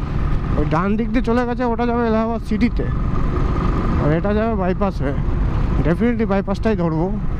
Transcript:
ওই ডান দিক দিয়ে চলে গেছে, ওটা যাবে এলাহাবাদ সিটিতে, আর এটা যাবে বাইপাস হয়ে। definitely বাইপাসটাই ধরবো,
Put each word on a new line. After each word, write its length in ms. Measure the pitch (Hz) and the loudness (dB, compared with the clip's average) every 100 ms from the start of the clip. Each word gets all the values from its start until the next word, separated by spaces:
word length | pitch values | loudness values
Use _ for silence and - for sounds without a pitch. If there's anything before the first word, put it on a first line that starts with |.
| - - - - - - | -2 -2 0 0 0 0
ওই 60 | 147 | 2
ডান 260 | 156 196 214 | 2 2 0
দিক 120 | 226 | 0
দিয়ে 160 | 226 | 0
চলে 220 | 233 240 240 | 2 2 0
গেছে, 180 | 240 | 0
ওটা 220 | 247 226 240 | -2 0 0
যাবে 200 | 233 233 | 0 2
এলাহাবাদ 360 | 220 226 226 | 2 0 -2
সিটিতে, 420 | - 214 233 - - - - - - - - - - - - - | -2 0 2 0 -2 0 0 0 0 0 0 0 0 0 0 0
আর 80 | 147 | 2
এটা 220 | 160 202 | 2 0
যাবে 200 | 208 226 | 0 0
বাইপাস 480 | 214 180 180 196 - | 0 -2 0 -2 -2
হয়ে। 280 | 135 - - - - - - - | -2 -2 0 0 0 0 0 0
definitely 420 | 147 170 233 226 220 | 0 2 2 0 0
বাইপাসটাই 500 | 196 185 196 226 202 | 0 -2 -2 0 0
ধরবো, 360 | 170 156 185 208 - | 0 0 -2 -2 -2